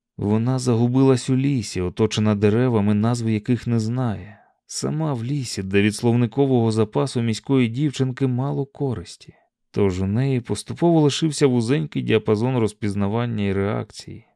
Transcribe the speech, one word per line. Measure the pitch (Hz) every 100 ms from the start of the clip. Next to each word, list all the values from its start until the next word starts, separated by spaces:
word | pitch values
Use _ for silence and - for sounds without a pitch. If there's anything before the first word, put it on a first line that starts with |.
| _ -
Вона | 104 107 117 131
загубилась | 127 113 120 127 135 127 -
у | 131
лісі, | 135 139 101 92
оточена | 90 - 110 - 107 104
деревами, | 104 110 127 117 101
назви | 104 110 120 113
яких | 107 104 120 -
не | 117
знає. | 110 127 123 95 98 104 _ _ _
Сама | - 135 151 160
в | 127
лісі, | 117 147 123 -
де | 95 101
від | 104 101
словникового | 120 117 120 135 139 127 113
запасу | 110 107 143 139 127
міської | 117 107 - 135 120
дівчинки | 117 151 - 131 123 135
мало | 123 139 143 135
користі. | - 143 117 82 - - _ _ _ _
Тож | - 101 92
у | 95
неї | 107 135 131
поступово | 123 107 - 123 170 165
лишився | 147 - 160 143 143
вузенький | 123 113 147 151 139
діапазон | 120 110 107 107 123 131
розпізнавання | 107 - 104 101 101 110 120 113
і | 101
реакцій, | 98 98 117 110 - - 98 _